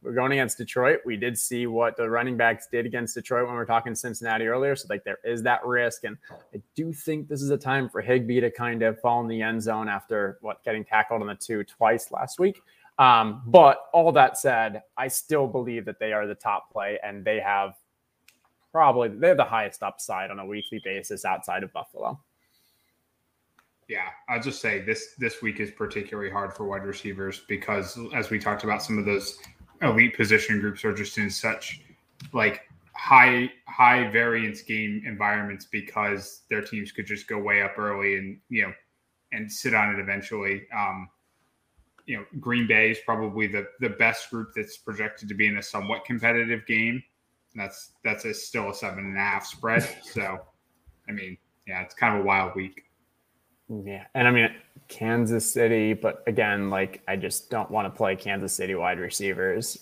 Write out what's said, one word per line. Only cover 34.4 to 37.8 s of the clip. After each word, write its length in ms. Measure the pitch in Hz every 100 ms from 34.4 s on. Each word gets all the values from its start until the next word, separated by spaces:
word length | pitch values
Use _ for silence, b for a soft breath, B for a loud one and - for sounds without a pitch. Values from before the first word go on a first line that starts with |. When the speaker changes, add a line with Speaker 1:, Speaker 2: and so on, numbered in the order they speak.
| 110 104
Speaker 2:
game 420 | - 107 107 104 113
environments 600 | 101 104 104 101 98 -
because 800 | 107 104 110 104 98 98 - -
their 120 | 107
teams 320 | 104 107 101
could 120 | - 101
just 220 | 104 -
go 100 | 107
way 240 | 101 101
up 160 | 98
early 400 | -